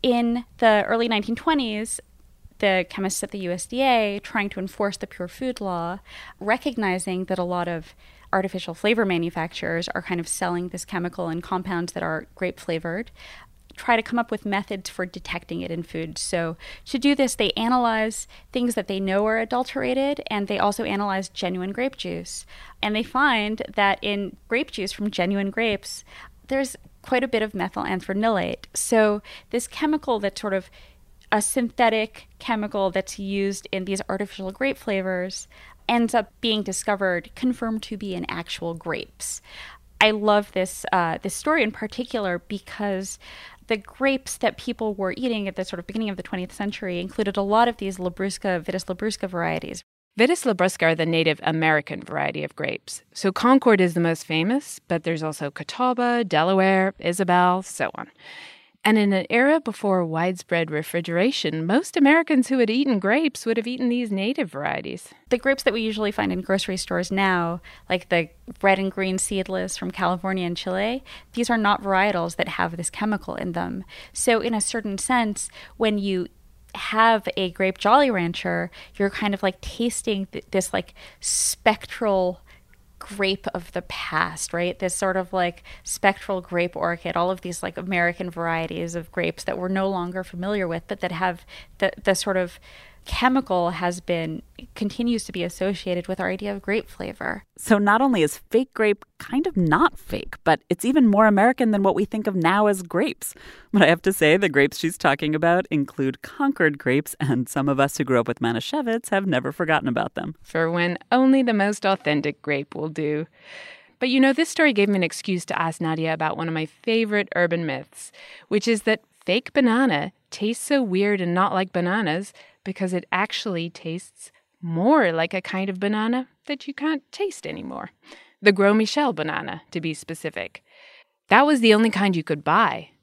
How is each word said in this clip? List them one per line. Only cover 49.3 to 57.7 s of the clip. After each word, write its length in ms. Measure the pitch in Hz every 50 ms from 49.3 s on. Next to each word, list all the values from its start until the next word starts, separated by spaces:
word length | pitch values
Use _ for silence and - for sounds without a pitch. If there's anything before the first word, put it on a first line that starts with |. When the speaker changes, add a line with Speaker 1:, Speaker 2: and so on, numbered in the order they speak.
| 185 175 170 165 160 160 - - - 175 - _ _ _ _ _ _ -
Speaker 2:
Vitis 260 | 226 262 349 - -
labrusca 480 | 254 208 180 180 190 - - 170 165
are 20 | 165
the 120 | 160 165
native 340 | 165 165 165 160 160 151 -
American 580 | - 160 156 160 160 160 156 151 143 - - -
variety 420 | - - - 151 143 147 - 151 147
of 100 | 147 -
grapes. 480 | - 151 - - - _ - - - _ _
So 200 | _ - - 196
Concord 480 | 190 - - 240 269 269 - 254 220 185
is 140 | 185 175 165
the 60 | 175
most 240 | 170 165 165 - -
famous, 540 | - 160 160 165 196 247 277 294 - - - _
but 160 | _ 170 165
there's 200 | - 170 170 156
also 280 | 160 156 151 - 156 143
Catawba, 720 | - - - - - - 254 254 247 240 247 240 240 240 233
Delaware, 720 | 185 - 151 160 180 190 190 190 190 190 190 190 196 - -
Isabel, 600 | - 170 175 185 196 180 180 180 180 180 180 190
so 280 | 185 -